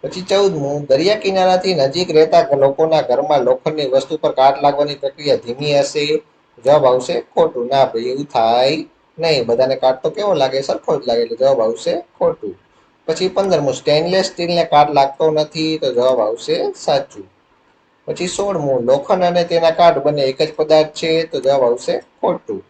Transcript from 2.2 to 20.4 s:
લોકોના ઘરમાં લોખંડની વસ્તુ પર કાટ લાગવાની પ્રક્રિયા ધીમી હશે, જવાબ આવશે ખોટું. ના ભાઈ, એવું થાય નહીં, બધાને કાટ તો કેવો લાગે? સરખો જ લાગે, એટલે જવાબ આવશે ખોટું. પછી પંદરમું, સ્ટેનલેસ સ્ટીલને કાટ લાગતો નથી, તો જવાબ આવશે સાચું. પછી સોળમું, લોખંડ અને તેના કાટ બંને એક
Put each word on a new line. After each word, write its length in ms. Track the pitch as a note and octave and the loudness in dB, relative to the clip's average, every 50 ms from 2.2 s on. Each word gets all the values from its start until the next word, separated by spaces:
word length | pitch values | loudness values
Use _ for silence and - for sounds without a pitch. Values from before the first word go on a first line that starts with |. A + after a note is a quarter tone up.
| D#3 D#3 - E3+ D#3+ - C#3+ | 4 6 4 2 4 4 2
લોકોના 460 | C#3 C3+ C3+ C#3 - D#3+ D#3+ D#3+ D3+ C3+ | 2 2 2 2 2 0 2 2 0 0
ઘરમાં 400 | B2 B2 B2+ C#3+ D3+ D3+ C#3 B2 | 0 0 -2 0 2 0 2 2
લોખંડની 420 | B2 B2+ B2+ _ D#3 D3+ D#3 D3 | 2 0 0 _ -6 -4 -4 -4
વસ્તુ 300 | C3 B2+ C3+ - - D#3+ | 0 0 0 0 0 -8
પર 160 | D3+ - D3+ C3 | -2 -2 -2 0
કાટ 300 | - C3 C3+ C#3 C#3 C#3+ | 4 4 4 4 4 0
લાગવાની 320 | C#3+ C#3+ C#3 D3 D3 C#3+ | 0 2 2 -2 -4 -4
પ્રક્રિયા 420 | C#3+ - C3+ - - D3+ D3 C3 | -8 -8 -8 -8 -6 -2 0 0
ધીમી 360 | - - A#2 A#2+ C3+ D3 D3 C#3+ | 0 -2 -8 -10 -6 -4 0 0
હશે, 320 | C#3+ C#3 C#3 - D3+ D3 D3 D3+ D#3 - _ _ _ _ _ _ - A#2 | 0 0 0 -2 -4 -2 0 -2 -2 -4 _ _ _ _ _ _ -6 2
જવાબ 220 | B2+ C#3+ D3+ C#3 | 4 4 6 6
આવશે 340 | B2+ B2+ B2+ B2+ - C3 B2 | 4 2 2 0 -2 -4 -6
ખોટું. 460 | A#2 _ _ - - - - B2 A#2+ | -6 _ _ 0 0 2 0 -4 -4
ના 180 | B2 C3+ C#3 C3+ | 0 2 2 2
ભાઈ, 260 | B2 A#2 A#2 A#2 B2 | 2 0 -6 -6 -4
એવું 140 | B2+ C#3 C#3+ | -6 -6 -8
થાય 600 | C#3+ - C3 A2+ A2+ A#2 A#2+ B2+ C3+ D3+ D#3 - - _ _ _ _ _ - | -4 0 0 2 2 2 2 2 0 0 -2 -6 -12 _ _ _ _ _ -4
નહીં, 280 | D#3+ E3 D#3 C3+ A#2 | -2 0 0 0 0
બધાને 300 | A2+ A#2 A#2+ B2+ C3 C3+ | -2 0 0 2 0 0
કાટ 260 | B2+ - C3 B2+ - - | 0 0 0 0 0 -4
તો 80 | - | -6
કેવો 240 | - - G3+ G#3 F#3 | -4 -2 -2 -2 0
લાગે? 280 | D#3 C3+ B2+ C3 C3+ C#3 | 0 0 0 0 -4 -4
સરખો 380 | - F#3+ - - - F3 C3+ | -4 -6 -6 -2 -2 -4 -2
જ 20 | - | -2
લાગે, 160 | A#2+ A#2 A#2 A#2+ | -2 -2 -2 -2
એટલે 140 | A2+ A#2 | -2 -2
જવાબ 240 | A#2 C3 C3+ C3+ A#2+ | 0 2 2 2 2
આવશે 400 | A2 A2+ A#2 - - E3+ F3 F3 F3 _ _ _ | 0 -2 -2 -4 -4 -4 -4 -4 -6 _ _ _
ખોટું. 400 | F#3 E3+ D#3+ - - G#2 F2+ - _ _ _ _ _ _ _ _ _ | -2 -2 -2 -2 -10 -12 -12 -12 _ _ _ _ _ _ _ _ _
પછી 220 | - D#3+ E3 F#3 F#3 | -6 -4 -2 -2 -4
પંદરમું, 460 | F#3 G3+ G3 F#3+ F3+ D#3 C#3+ C#3 B2 | -2 -2 0 0 0 0 0 -2 -4
સ્ટેનલેસ 520 | - - - D3 D3+ D#3+ F3 F#3 F#3+ F#3+ | -2 -2 0 0 0 0 0 -2 -2 -2
સ્ટીલને 380 | F#3+ - - F3 E3+ F3 E3+ E3 | -2 -6 -8 -6 -4 -2 -2 0
કાટ 260 | E3 D#3 D3 D3 D3 | 2 4 4 4 4
લાગતો 400 | D3+ C#3 C3+ C3+ - - D#3+ D#3+ | 4 2 2 0 0 0 0 0
નથી, 480 | D#3 D3+ D3+ D3+ - E3 D#3 D#3+ D#3+ D#3 | 0 0 -4 -4 -4 -6 -4 -4 -4 -2
તો 140 | D3+ C3+ B2 | -4 -2 0
જવાબ 280 | A#2+ B2 C3 C3 B2 | 0 2 2 2 0
આવશે 520 | G#2+ G#2+ A2+ A#2+ - - D#3 - - G#4 F#4+ | 0 -2 -2 -6 -4 -4 -4 -2 -2 -6 -6
સાચું. 540 | - - - D3+ C3+ B2+ - - G#2 F#2+ F#2 _ _ _ _ _ _ _ _ _ _ _ _ _ _ _ | -6 -4 -2 -2 -2 -2 -6 -14 -20 -20 _ _ _ _ _ _ _ _ _ _ _ _ _ _ _ _
પછી 200 | - - - F3 | -10 -8 -6 -6
સોળમું, 580 | F3+ - - G3+ G3+ G3 E3+ D3 C#3 C3+ B2 A#2 | -8 -4 -4 -4 -2 -2 -2 -2 -2 -2 -2 2
લોખંડ 400 | A#2+ C3 C#3+ C#3+ - G#3 F3+ F3+ | 2 0 0 2 0 0 2 2
અને 200 | F3 F3 F3 E3+ | 2 2 0 -2
તેના 260 | E3+ E3+ E3 E3 E3 | 0 0 2 2 2
કાટ 280 | E3 E3 F3 E3+ E3 C#3 | 2 4 4 4 4 4
બંને 240 | C3 D3 D3+ D3 C#3 | 0 -2 -2 0 -2
એક 200 | C3 C3+ - | -2 0 -2